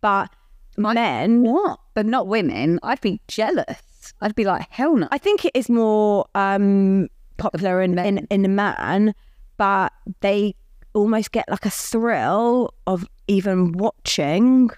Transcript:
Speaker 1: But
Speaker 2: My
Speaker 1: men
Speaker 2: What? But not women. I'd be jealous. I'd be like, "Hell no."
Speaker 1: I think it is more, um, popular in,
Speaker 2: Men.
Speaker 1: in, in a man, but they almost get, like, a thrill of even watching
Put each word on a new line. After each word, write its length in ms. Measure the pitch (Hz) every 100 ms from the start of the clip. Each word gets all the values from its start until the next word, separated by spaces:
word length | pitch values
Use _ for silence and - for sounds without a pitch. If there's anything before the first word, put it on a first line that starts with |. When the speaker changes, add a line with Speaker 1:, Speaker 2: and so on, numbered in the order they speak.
Speaker 1:
But 300 | 214 196 180 _ _ - - -
Speaker 2:
My 180 | 208
Speaker 1:
men 480 | 226 233 117 165 233
Speaker 2:
What? 380 | 240 277 403 - _
But 120 | - 214
not 220 | 254 190
women. 500 | 220 170 101 143 170
I'd 160 | - -
be 200 | 208 196 _
jealous. 880 | - 214 330 - - - _ - -
I'd 160 | 214 214
be 80 |
like, 240 | 202 180 165
"Hell 240 | - 285
no." 140 | 294 165
Speaker 1:
I 80 | 285
think 260 | - 415
it 60 | 349
is 140 | 254 247
more, 560 | 240 220 214 214 202 - -
um, 720 | 196 196 202 196 196 190 185 - - -
popular 460 | - 170 190 185
in, 140 | 190 180
Speaker 2:
Men. 220 | 180 196
Speaker 1:
in, 80 | -
in 140 | 202
a 40 | 190
man, 640 | 196 202 - 85 185 214 208 - _ - _
but 360 | 196 196 185 _ - 190
they 340 | 196 202 208 - _ - -
almost 380 | 214 208 220 214
get, 160 | 226 -
like, 180 | 196 208
a 40 |
thrill 1000 | - - 226 233 196 117 196 233 247 233 - -
of 180 | 185 185 - -
even 460 | 196 196 185 180
watching 1000 | 170 214 - - - 143 165 240 262 247